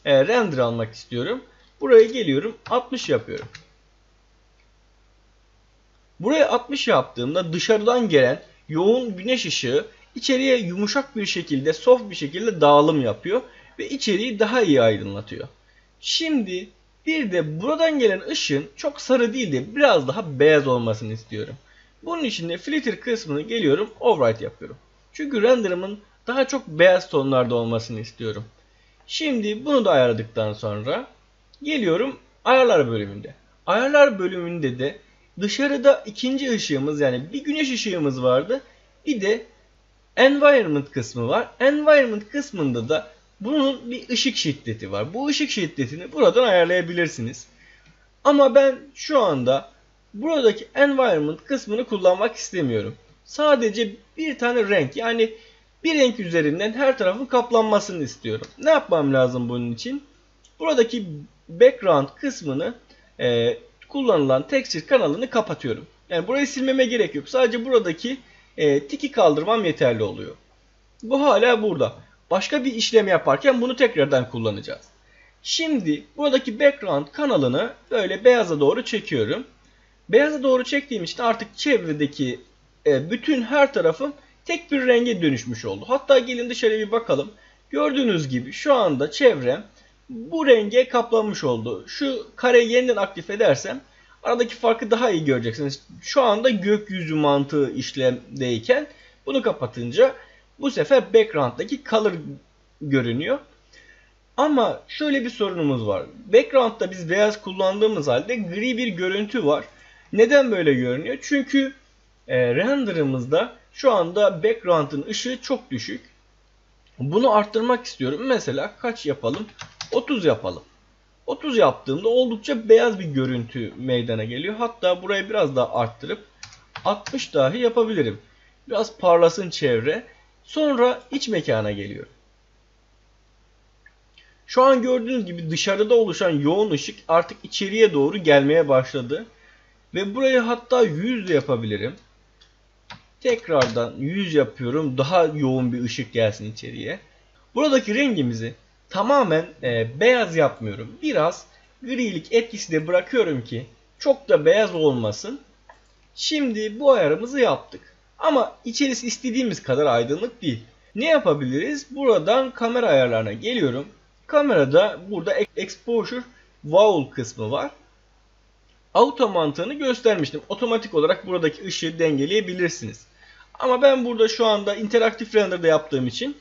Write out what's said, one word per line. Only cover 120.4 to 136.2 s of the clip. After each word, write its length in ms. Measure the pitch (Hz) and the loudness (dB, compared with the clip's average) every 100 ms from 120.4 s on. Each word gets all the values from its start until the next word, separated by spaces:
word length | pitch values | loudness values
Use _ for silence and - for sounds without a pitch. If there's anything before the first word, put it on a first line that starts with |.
| 92 85 - _ _ _ _ _ - | -2 -10 -14 _ _ _ _ _ -10
Otuz 300 | 277 302 233 | -8 -2 2
yaptığımda 520 | 147 - 135 143 220 | 2 2 -6 -4 0
oldukça 600 | 247 254 220 - 240 220 | 2 0 -2 -6 -2 6
beyaz 300 | 226 240 196 | 6 6 -2
bir 60 | |
görüntü 680 | 165 135 131 123 113 127 107 - | -4 -2 -2 -4 -6 -8 -10 -8
meydana 480 | 131 123 117 110 | -2 -2 -2 -4
geliyor. 300 | 110 120 180 | -6 -6 -8
Hatta 480 | 214 233 - 180 180 | -6 -6 -2 -2 0
burayı 260 | 190 196 190 | -2 -4 -2
biraz 260 | 214 151 127 | -2 0 0
daha 180 | 120 | -2
arttırıp 500 | 120 113 - - 214 - _ - - _ - | -2 -4 -6 -12 -12 -14 _ -20 -20 _ -6
altmış 500 | 180 208 - 269 - | -4 -4 -6 -10 -4
dahi 240 | 151 131 226 | 0 0 0
yapabilirim. 600 | 233 233 220 196 117 98 _ _ _ _ - | 0 2 0 0 -2 -6 _ _ _ _ -6
Biraz 300 | 208 214 - | -4 -4 0
parlasın 520 | 185 170 165 170 180 | 4 6 6 2 -8
çevre. 560 | - 143 117 127 208 - _ _ _ | -2 0 0 0 -4 -6 _ _ _
Sonra 580 | - 302 302 254 240 247 - | -8 -2 0 2 2 0 -6
iç 180 | 277 233 | -8 -4
mekana 440 | 185 147 113 104 | -2 0 0 -2
geliyorum. 400 | 101 98 98 - _ _ _ _ _ _ _ _ _ _ _ _ _ _ _ _ _ _ _ _ _ _ _ - | -6 -10 -12 -16 _ _ _ _ _ _ _ _ _ _ _ _ _ _ _ _ _ _ _ _ _ _ _ -2
Şu 160 | 254 | 4
an 200 | 269 254 | 6 6
gördüğünüz 440 | 254 254 226 254 180 | 4 0 0 -4 -4
gibi 240 | 170 160 | -8 -6
dışarıda 440 | 160 196 196 214 | -4 0 0 4
oluşan 360 | 240 208 - | 4 2 0